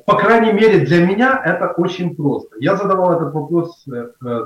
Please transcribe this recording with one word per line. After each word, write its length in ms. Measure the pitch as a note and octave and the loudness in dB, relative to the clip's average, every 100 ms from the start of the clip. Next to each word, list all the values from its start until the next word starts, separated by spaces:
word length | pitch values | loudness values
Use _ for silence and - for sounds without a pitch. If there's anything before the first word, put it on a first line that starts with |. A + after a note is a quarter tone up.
| - | -2
По 100 | - | 0
крайней 360 | G3+ A3+ A3 | 4 4 4
мере, 340 | G3+ A3 F3+ C#3+ | 4 4 4 4
для 180 | E3+ F3+ | 2 2
меня 340 | G#3 C4 C4 | 2 0 0
это 280 | - F3+ F3+ - | -2 -2 -4 -2
очень 380 | F3+ - E3+ D3 | -4 -2 -6 -2
просто. 400 | C#3+ A#2 - - | -4 -4 -8 -6
Я 160 | D3 G3 | -2 -2
задавал 360 | F#3+ F3+ F3+ | 0 0 2
этот 220 | E3 C#3+ | 0 -2
вопрос, 500 | D3+ C#3+ E3+ - - C#3 | -6 -2 -2 -4 -10 -14
э, 200 | A#2+ A#2 - | -12 -12 -12
э, 160 | B2 A#2 | -8 -8